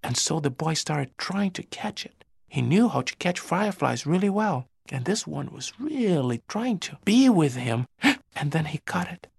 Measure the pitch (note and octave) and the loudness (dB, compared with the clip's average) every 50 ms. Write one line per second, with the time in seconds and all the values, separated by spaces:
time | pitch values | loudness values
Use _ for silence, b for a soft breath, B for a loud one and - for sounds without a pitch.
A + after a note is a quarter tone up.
0 | - - B2 - - - D3+ D#3+ D3+ C#3 B2+ _ D#3 D#3+ D#3+ D3+ - - D3+ D3 | -4 -4 -2 -2 0 0 0 0 0 -2 -2 _ -2 -2 -2 -2 -2 -2 -2 -2
1 | C#3 C3 _ _ - - F#3 G3 G3+ G3 F#3 - - _ - - - G#3+ G#3 - | -2 -4 _ _ -8 -4 -2 0 0 0 -2 -4 -12 _ -12 -8 -8 -8 -8 -8
2 | - - _ _ - _ _ _ _ _ - C#3+ B2 A#2+ C#3+ G3+ A#3+ A#3 - C3 | -12 -14 _ _ -20 _ _ _ _ _ -4 -2 0 2 4 4 4 4 2 0
3 | B2+ - - _ - F3+ F3+ - - - - F3+ G#3 G#3 F#3+ - - C3 B2 A#2+ | -2 -2 -6 _ -2 -2 -2 -2 -4 -2 -2 0 0 -2 -2 0 0 0 0 0
4 | - C#3+ D#3+ F#3 F#3+ G3+ F#3+ G#3 G#3+ G#3+ F3 B2+ B2+ _ _ _ _ - - C3+ | 0 0 0 2 2 2 2 0 0 0 -2 -2 -4 _ _ _ _ -10 -8 -6
5 | A#2+ D3 G3 A3+ - - D#3 C#3+ C#3+ C#3 - - B2+ - - _ B3 D4+ D#4 C#4 | -2 -2 -2 -2 -4 -6 -6 -8 -8 -8 -10 -10 -12 -12 -10 _ -8 -6 -4 0
6 | A#3+ G#3 F3+ D3+ C3 B2+ A#2+ A#2 _ _ - G#3 A#3 B3+ A#3 F3 - - - - | 0 2 2 2 2 0 -2 -4 _ _ -6 -4 -2 -2 -2 -2 -4 -10 -12 -6
7 | _ - G3+ B3 C4+ C4 A#3 F3 D#3+ C#3+ B2 B2+ B2 A#2+ A2+ A#2 B2 - _ _ | _ 4 6 8 8 8 8 6 6 4 2 0 -2 0 0 0 -2 -4 _ _
8 | - C4+ C4+ - - _ _ - - D3 - D#3+ D#3+ D3+ D3 D3+ _ - - F3+ | 2 2 2 2 -4 _ _ -4 -4 -2 0 0 -2 -2 -4 -8 _ -4 -4 -4
9 | F3+ - F3 F3 - - _ | -4 -4 -8 -14 -16 -20 _